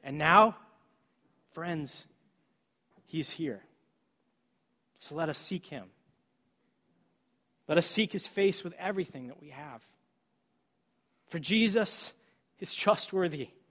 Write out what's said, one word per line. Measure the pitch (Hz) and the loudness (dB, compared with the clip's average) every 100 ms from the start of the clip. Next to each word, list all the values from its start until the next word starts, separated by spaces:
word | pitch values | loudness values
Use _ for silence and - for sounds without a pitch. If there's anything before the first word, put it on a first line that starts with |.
And | - 147 | -8 0
now, | 151 185 220 - - _ _ _ _ _ _ _ _ | 8 8 8 4 -18 _ _ _ _ _ _ _ _
friends, | - 170 165 139 - - _ _ _ _ _ _ _ _ _ _ | -10 -6 -4 -6 -10 -16 _ _ _ _ _ _ _ _ _ _
he's | 160 143 | -6 -6
here. | - 156 101 - _ _ _ _ _ _ _ _ _ _ _ _ _ | -6 -6 -8 -14 _ _ _ _ _ _ _ _ _ _ _ _ _
So | - 151 | -12 -4
let | 160 | -4
us | 143 | -4
seek | - 185 - | -6 -6 -8
him. | 139 92 _ _ _ _ _ _ _ _ _ _ _ _ _ _ _ _ _ - | -14 -14 _ _ _ _ _ _ _ _ _ _ _ _ _ _ _ _ _ 0
Let | 156 | 2
us | 170 | 2
seek | - 220 | 0 0
his | 196 - | -2 -6
face | - 196 190 | 0 2 0
with | 175 | -8
everything | 165 185 196 180 139 127 | -8 -6 -6 -6 -10 -14
that | - | -16
we | 147 | -18
have. | 135 151 117 - _ _ _ _ _ _ _ _ _ _ _ _ _ _ | -18 -16 -18 -20 _ _ _ _ _ _ _ _ _ _ _ _ _ _
For | 170 | -8
Jesus | 143 220 220 214 208 - - - _ _ _ _ | 0 4 4 4 0 -2 -6 -10 _ _ _ _
is | 190 | -10
trustworthy. | - 202 - - 190 175 151 120 _ _ | 0 2 2 0 -2 -2 -2 -10 _ _